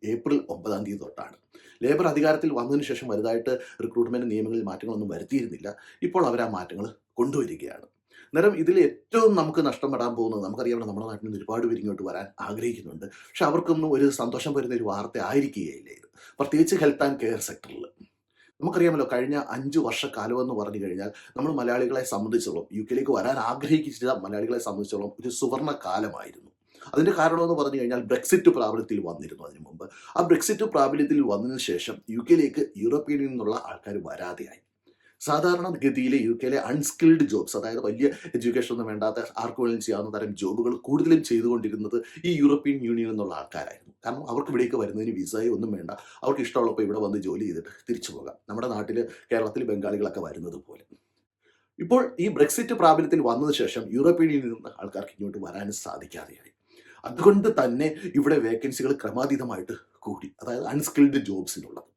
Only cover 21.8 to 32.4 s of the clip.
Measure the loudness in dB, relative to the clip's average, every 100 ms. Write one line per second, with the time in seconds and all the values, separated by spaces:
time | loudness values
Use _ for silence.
21.8 | 0 0 -2 -4 -2 -4 -4 -6 -8 -8
22.8 | -2 -2 0 0 0 -2 -2 -4 2 2
23.8 | 2 -4 -2 -2 -4 -6 -4 -4 -4 -6
24.8 | -6 -6 -8 -8 -10 -4 -2 -2 -2 -4
25.8 | -4 -2 -4 -6 -14 -18 -20 _ _ _
26.8 | -4 2 4 6 4 4 2 2 0 0
27.8 | -2 -4 0 -2 4 6 8 6 0 -2
28.8 | -2 -4 -4 -10 -12 -16 -18 -18 -20 -16
29.8 | -18 -18 -8 -2 4 4 4 -2 0 2
30.8 | 2 2 2 2 2 0 -2 -6 -4 -4
31.8 | -4 -12 -10 -10 4 6